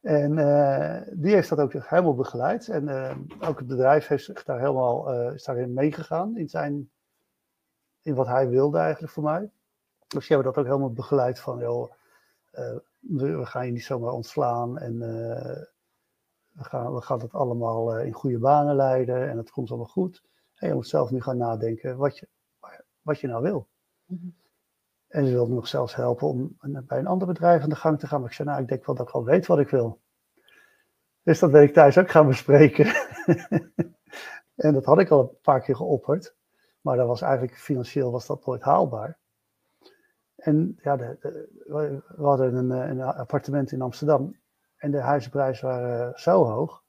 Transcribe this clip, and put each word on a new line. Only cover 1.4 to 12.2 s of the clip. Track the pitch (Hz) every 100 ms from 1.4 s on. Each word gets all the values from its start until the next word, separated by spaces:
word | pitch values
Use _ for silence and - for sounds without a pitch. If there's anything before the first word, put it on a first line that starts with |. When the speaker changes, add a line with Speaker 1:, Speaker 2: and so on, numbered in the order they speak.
| 160
Speaker 1:
dat | -
ook | 139
helemaal | - - 165 175
begeleid. | 127 131 120 131 226 226
En, | 190 143
eh, | 135 131 135 143 - 165
ook | 143
het | 127
bedrijf | 127 131 151 -
heeft | 143
zich | - 196
daar | - 127
helemaal, | 135 131 127 120 -
eh, | 123 120
is | 131
daarin | - 123 127
meegegaan | 123 147 143 156 165 196 226
in | 160
zijn, | 160 147 143 139 _ _ _ _ _ _ _ _ _ _ _
in | -
wat | 131 123
hij | 123 131
wilde | 123 143 160
eigenlijk | 160 151 160
voor | -
mij. | 151 160 208 _ _ _ _ _ _
Dus | - -
die | 147
hebben | 131
dat | 127
ook | 127
helemaal | 139 135
begeleid | 117 127 143 123 127
van, | - 123
"Joh, | 120 120 123 _ _ _